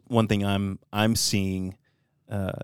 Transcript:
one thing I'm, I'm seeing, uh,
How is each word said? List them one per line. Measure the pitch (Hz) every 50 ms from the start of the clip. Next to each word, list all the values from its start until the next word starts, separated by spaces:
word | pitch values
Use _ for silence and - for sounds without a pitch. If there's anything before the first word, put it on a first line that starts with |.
| -
one | - 123 113 110 98
thing | 107 101 101
I'm, | 101 98 98 101 98 98 - _ -
I'm | 104 104 107 110 117
seeing, | - - - 110 101 98 95 95 92 92 92 - _ _ _ _ _ _ _ _ _ _ -
uh, | 107 101 95 - - -